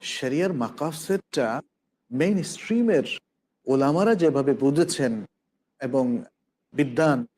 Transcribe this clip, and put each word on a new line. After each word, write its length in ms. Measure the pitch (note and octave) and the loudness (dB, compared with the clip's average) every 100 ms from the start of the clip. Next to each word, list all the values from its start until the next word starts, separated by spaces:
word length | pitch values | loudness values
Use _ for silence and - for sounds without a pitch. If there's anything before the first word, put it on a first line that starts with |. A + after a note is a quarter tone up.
শরিয়ার 500 | - - B2+ D3 F#3 | -12 -8 -4 -2 -2
মাকাসিদটা 1080 | D3 A2+ - D#3 D#3+ - F#3+ - D3+ A2+ B2+ - _ _ _ - | -2 -4 -4 -8 -6 -4 -4 -4 -2 -2 -4 -8 _ _ _ -8
মেইনস্ট্রিমের 1080 | B2+ F3+ G3 - - - A#3 A#3 D#3+ A2+ - _ _ _ _ - | -2 0 0 -2 -8 -2 0 2 2 0 -6 _ _ _ _ 0
ওলামারা 480 | C3+ C#3 D#3+ G#3+ | 2 2 2 2
যেভাবে 400 | G#3 D#3+ C#3 C3+ | 4 2 2 2
বুঝেছেন 720 | C3+ C#3 D3 D#3+ - B2+ A2 G2 _ _ _ _ - | 2 2 2 0 0 -2 -2 -8 _ _ _ _ -12
এবং 380 | C3 C3+ B2+ A#2+ - _ _ _ _ | -2 0 0 -2 -6 _ _ _ _
বিদ্বান 540 | - C#3 A#2+ D#3 C3 A#2 | -2 -2 2 2 2 -2